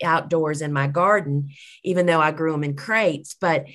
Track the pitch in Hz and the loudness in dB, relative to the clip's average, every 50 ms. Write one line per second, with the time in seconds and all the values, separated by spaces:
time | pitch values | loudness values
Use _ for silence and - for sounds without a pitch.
0 | - 170 160 165 - - 170 165 160 151 151 151 156 147 147 143 139 139 143 170 | -2 0 0 0 0 0 0 0 0 0 -2 -4 -4 -4 -2 0 0 0 0 2
1 | 175 196 214 208 175 143 139 143 143 139 - - - - - - - 185 180 180 | 2 4 4 2 2 0 -2 -2 -2 -4 -10 -16 -20 -20 -20 -10 -6 -2 0 2
2 | 175 175 165 160 156 156 156 151 160 160 156 151 147 147 143 139 - - 220 220 | 2 4 4 4 4 2 2 0 -2 -2 0 -2 -2 -4 -4 -6 -6 -2 0 2
3 | 220 180 156 139 - - - - - 175 165 143 139 139 - | 2 0 0 -2 -8 -14 -12 -4 0 0 0 0 -2 -6 -16